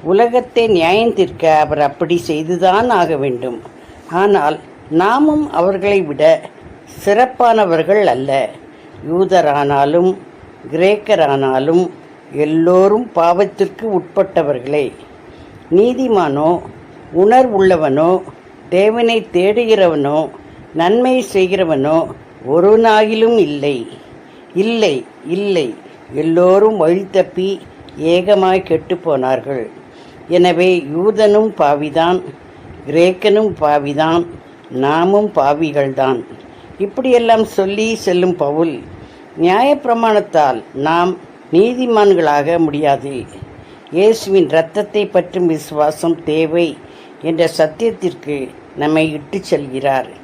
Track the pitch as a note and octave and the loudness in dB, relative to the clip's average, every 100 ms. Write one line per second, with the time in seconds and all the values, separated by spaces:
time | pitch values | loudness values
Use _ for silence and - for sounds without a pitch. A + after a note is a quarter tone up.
0 | D3+ F#3+ A#3+ A#3+ A#3+ - A3+ F#3+ D#3+ G3+ | 0 2 2 0 -2 -2 2 2 2 2
1 | A#3 G3 E3+ - D#3+ D#3 D3+ D3 D3 D3 | 0 0 -2 0 2 2 2 0 -2 -2
2 | E3 F3 F3 D3+ D#3+ F3 F#3 G3 B3 G#3+ | -2 -2 -2 -6 -4 0 2 2 2 0
3 | E3+ D3+ C3+ B2 B2+ A#2 - - - - | 0 -2 -4 -4 -8 -10 -16 -20 -20 -20
4 | - E3+ G3+ G3 D3 D#3 - - - D#3+ | -8 -2 2 2 0 -4 -12 -20 -4 0
5 | F#3+ B3 D4+ D4+ D4 - F3+ G3 G3+ G3+ | 0 2 0 0 -2 -2 -2 -2 0 -2
6 | D#3+ C#3+ D#3 D#3+ - - - - - - | -2 -2 0 0 -4 -20 -20 -20 -20 -8
7 | - G#3 B3+ - A#3+ A3+ G3 E3 E3 G#3 | -2 2 0 2 0 2 2 0 0 2
8 | F#3+ B2 C3+ C3+ A2+ - - - - - | 2 0 -2 -2 -4 -8 -20 -20 -20 -18
9 | C#3 E3+ F#3+ F3+ D3+ C#3+ C#3+ C#3+ C#3+ E3+ | -6 -2 2 2 2 0 0 0 2 2
10 | F3+ F#3+ - - - - - D#3 F#3 G#3 | 0 -2 -10 -20 -20 -20 -10 0 0 0
11 | G#3 G3+ D3+ C#3 C3+ C3 C#3+ E3 F3+ - | 0 0 2 0 0 0 0 0 0 -6
12 | - - - C#3+ D3+ D#3+ E3 F#3 G3 G#3+ | -20 -20 -14 -4 -2 2 2 4 4 2
13 | A#3+ - E3 F3 G3+ - F#3+ - A3+ F#3+ | -2 0 0 2 -2 -2 -4 -4 -4 -4
14 | - - F#3+ - D3 C3 B2+ D3 B2+ - | -4 -4 -2 -2 -2 -4 -4 -4 -4 -8
15 | - - - - - - - E3+ A#3 B3+ | -20 -20 -20 -20 -20 -20 -2 2 2 0
16 | C4 G#3 D#3+ C#3 D#3 F3 - - - - | 0 0 0 0 0 -2 -6 -20 -20 -20
17 | - D#3+ G3+ B3+ B3+ G3+ F#3+ F3+ D3+ C3+ | -8 0 4 4 4 2 2 2 0 0
18 | E3 F#3 F#3 - - - - F3 G3+ A3+ | 2 0 -4 -20 -20 -20 -4 0 2 2
19 | A#3 A3+ A3 F3 F#3 G#3+ A#3 G#3+ F3+ D#3 | 0 0 -2 0 0 0 2 4 4 2
20 | C#3 D3+ D3+ - - - - D#3 E3+ A3+ | 0 -2 -4 -10 -20 -20 -12 -2 0 2
21 | B3+ B3+ B3 G3 F#3 F#3+ F3 D3+ C#3 D#3+ | 2 0 -2 0 0 0 0 0 2 0
22 | D3 - - - B2 D#3 F3+ A3 A3+ G#3+ | -2 -10 -20 -16 -2 2 4 4 4 4
23 | G#3+ A3 A3+ A#3 D#3+ D3 C#3+ C3 A2+ - | 2 2 2 2 0 0 -4 -4 -8 -16
24 | - - - - - F3 G#3+ A#3 G#3 C3+ | -20 -20 -20 -20 -10 -4 -2 0 0 -2
25 | A2+ - - F3+ G3+ F3+ C3 G#2 - - | -8 -18 -8 -4 -2 -2 -2 -8 -18 -20
26 | - C3 D#3+ E3 F3+ F#3+ G#3+ G#3+ D#3+ F3+ | -12 -6 -2 2 4 4 4 2 0 0
27 | F#3+ G3 F3+ - F#3 G3 - - - - | 0 -2 -2 -2 -4 -6 -12 -20 -20 -6
28 | D#3 F3 F3+ G3+ F#3 F#3 - D#3+ - F3+ | 0 0 2 2 2 0 0 -4 -2 -6
29 | E3+ C#3 B2+ C3 B2 C3+ G#2+ - - - | -2 -2 0 -2 -4 -8 -8 -14 -20 -20
30 | - - - F3 F3 E3 F#3 F3+ C#3+ D#3 | -20 -20 -2 2 2 4 2 2 -2 -2
31 | G3 G#3 G#3+ G#3 A3 - D3 C#3+ D3+ C#3 | -2 2 4 4 2 0 0 0 -2 0
32 | E3 F3+ F3+ - - - - - - D3+ | 0 0 -4 -18 -20 -20 -20 -20 -4 2
33 | F3 F#3 G#3+ G3+ G#3+ - D3+ D3 C#3+ C#3+ | 2 2 0 2 0 -2 0 0 -2 -2
34 | D#3 E3+ E3+ - - - - B2+ C#3 D#3 | 0 0 -2 -12 -20 -20 -12 -4 0 0
35 | F3 G3+ G#3 F3+ C#3 D3 D#3+ D3 C#3 C3+ | 2 2 0 0 0 0 -2 -2 -2 0
36 | C3 B2+ - - - - - - G3+ - | -2 -2 -6 -18 -20 -20 -20 -8 -8 -4
37 | C4 A#3+ A#3 A3+ A3 - F#3+ G3+ A3 A3 | 0 2 4 2 2 -2 -2 -2 -4 -2
38 | G3+ F3+ F3+ F3 C#3+ D3+ E3+ C3 - - | -2 0 0 0 -2 -2 -2 -4 -14 -20
39 | - - - - E3 G3 C4 D4 C4 A#3 | -20 -20 -20 -2 0 2 2 0 -2 0
40 | A3+ G#3 G3+ E3 C#3+ A#2+ - C3 D3 E3 | 2 0 0 0 2 0 -8 -6 -2 0
41 | F3+ F3 - - - E3 A3 B3 B3+ A3 | 0 -4 -12 -20 -2 2 2 0 -2 2
42 | G3+ F3+ D#3 D3 C#3+ E3+ D#3+ D3 D3+ C#3 | 4 4 2 0 0 0 0 0 0 0
43 | C#3 C3 G#2+ - - - - - - D#3+ | -4 -10 -12 -18 -20 -20 -20 -20 -8 0
44 | G#3 A3 - F#3+ D#3 D#3 D#3+ - G#3 G#3+ | 2 2 0 2 2 0 -2 -4 -4 -4
45 | G3+ F#3 E3 F#3 F3 D#3 - D3+ D3+ D#3 | -2 -2 -2 -2 -2 -2 -6 -2 -2 -2
46 | E3 E3 - D#3 D#3+ E3 E3+ - - - | -4 -4 -4 -2 -2 0 -2 -6 -18 -20
47 | - - D#3+ E3 E3 - D#3 D#3 A3+ F#3+ | -20 -12 -6 -2 -2 0 -2 -2 -4 -4
48 | F3+ D3 - D3 C3 - - - D3 D#3 | -8 -8 -10 -8 -8 -14 -20 -6 -2 0
49 | D#3+ D3+ C#3+ G3 - D#3 C#3 B2+ C3+ C3+ | -2 -6 -10 -12 -4 -4 -4 -6 -2 -2
50 | - - | -4 -14